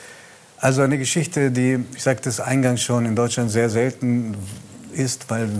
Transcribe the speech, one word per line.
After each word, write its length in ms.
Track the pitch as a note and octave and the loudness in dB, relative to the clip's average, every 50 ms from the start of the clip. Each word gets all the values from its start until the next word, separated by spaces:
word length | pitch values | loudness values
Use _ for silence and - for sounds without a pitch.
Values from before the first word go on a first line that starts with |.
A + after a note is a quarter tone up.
| - - - - - - - - - - - - | -20 -20 -20 -20 -20 -20 -20 -20 -20 -20 -8 0
Also 240 | - C3+ C3 C3 C#3 | 2 2 4 4 4
eine 160 | C3 C#3+ C#3 | 2 2 0
Geschichte, 540 | C3 B2 - F3 D#3 - - D3 C#3 C3+ B2 | 0 -2 0 0 -2 0 0 2 2 2 2
die, 320 | B2 B2+ B2+ C3 B2+ B2 - - | 2 2 2 2 2 0 -4 -8
ich 80 | - - | -4 0
sagte 260 | C#3 C3 A#2+ - C3 | 0 0 0 -2 -4
es 120 | A2+ - | -4 -2
eingangs 420 | G#2 - B2+ C3+ C3 B2+ B2 A2+ - | -2 0 2 2 4 4 2 2 0
schon, 240 | - B2 A#2+ A#2 | 0 0 2 2
in 80 | A2+ A2 | 2 2
Deutschland 360 | G#2+ A#2+ B2 - - A#2+ A2+ | 2 2 0 0 0 0 0
sehr 200 | G#2 A2+ A#2 A#2 | 2 2 2 2
selten 640 | G#2 A2+ A#2+ C3 A#2+ - C3 B2 A#2+ A#2+ A#2+ A2 G#2 G2+ G2 F#2+ - - - - - - - - - | 2 2 0 0 -2 -2 -2 0 0 0 0 -2 -6 -8 -8 -10 -12 -14 -16 -16 -18 -18 -18 -10 -4
ist, 380 | - C3+ B2+ - - - - | -2 -2 -2 -2 -4 -6 -4
weil 180 | A2+ A2+ A2+ G#2+ G#2 G#2 | -2 -2 -2 -2 -2 -2